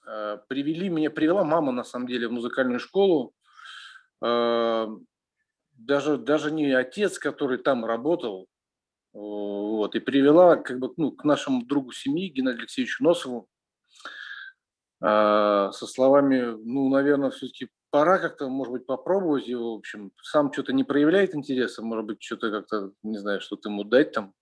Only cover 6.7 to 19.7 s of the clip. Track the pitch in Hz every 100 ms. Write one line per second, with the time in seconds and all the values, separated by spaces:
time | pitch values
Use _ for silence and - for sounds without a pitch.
6.7 | 131 127 - 202 - 147 135 143 127 147
7.7 | 131 113 117 135 170 120 95 92 _ _
8.7 | _ _ _ _ 104 104 104 101 101 104
9.7 | 110 101 110 - 135 139 156 180 151 -
10.7 | 127 127 - 143 - 147 139 - 127 120
11.7 | 143 127 - 135 151 190 131 131 120 117
12.7 | - 123 - 147 170 139 123 - _ _
13.7 | _ _ _ - - - - - _ _
14.7 | _ _ _ - 107 107 104 104 101 98
15.7 | - 110 - 131 139 139 131 120 110 110
16.7 | 135 135 135 139 139 139 - 127 - 123
17.7 | _ _ 143 156 185 165 - 139 135 123
18.7 | 123 - 131 - 190 180 139 113 123 117